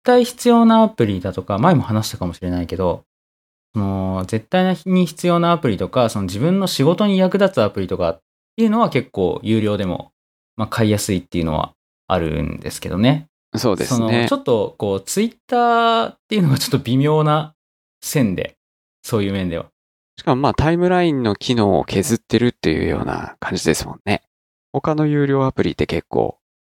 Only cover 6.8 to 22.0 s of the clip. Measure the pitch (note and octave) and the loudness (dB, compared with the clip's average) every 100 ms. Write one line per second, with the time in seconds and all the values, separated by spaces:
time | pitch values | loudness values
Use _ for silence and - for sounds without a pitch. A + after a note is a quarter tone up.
6.8 | C#3 E3+ G#3 F#3+ F#3 F#3+ G3 - G#2 G#2 | 2 2 0 2 2 2 0 2 0 -2
7.8 | F#2 F2+ F2 E2 _ _ _ - A3+ G#3+ | -6 -2 -2 -4 _ _ _ -2 0 2
8.8 | G#3 E3 - - F2+ - G#2 A2+ G#2+ G#2 | 0 0 -4 0 0 0 0 0 2 -2
9.8 | G2 F2 - _ _ _ _ - G#2+ - | -2 -4 -10 _ _ _ _ -8 -6 0
10.8 | A2 G#2 - F#2+ - F2+ D#2+ D#2 - _ | 2 2 0 -4 -4 -4 -2 -2 -6 _
11.8 | _ _ - F#2 E2 D2+ D#2 - - - | _ _ -4 -2 0 -2 -4 -8 -12 -12
12.8 | - F2 A#2 D#3 D#3 _ _ A2 B2 F#2+ | -6 0 2 2 -2 _ _ -4 -2 0
13.8 | - A#2+ A2+ A#2 A#2 C#4 C4+ A#2 G2 - | 0 0 2 2 2 -2 0 0 0 -4
14.8 | G#2 G2 - - A3+ - _ A#3+ A#3+ A#3 | -4 -4 -4 -4 -4 -6 _ 0 2 2
15.8 | A3+ A3+ A3+ - _ G#3+ E3 C3 - C#3 | 2 0 -2 -8 _ 0 2 2 0 -2
16.8 | A2+ C3 D3 D#3 D3+ D3+ D#3 - _ _ | 0 0 2 2 2 0 -2 -12 _ _
17.8 | _ _ - D#3 A#2 F#2 - - _ _ | _ _ -6 0 0 0 -6 -10 _ _
18.8 | _ _ - A#2 G2 G2 F#2 E2 - _ | _ _ -4 -2 -2 -2 -4 -6 -8 _
19.8 | _ _ _ - - C3 C#3 A2 D3 E3+ | _ _ _ -8 -2 0 0 2 0 2
20.8 | F3+ F3+ F3 C#3+ A#2 G2+ - A#2+ G#2 E2 | 2 2 2 0 0 -2 -2 2 4 2
21.8 | - G2 | 0 -2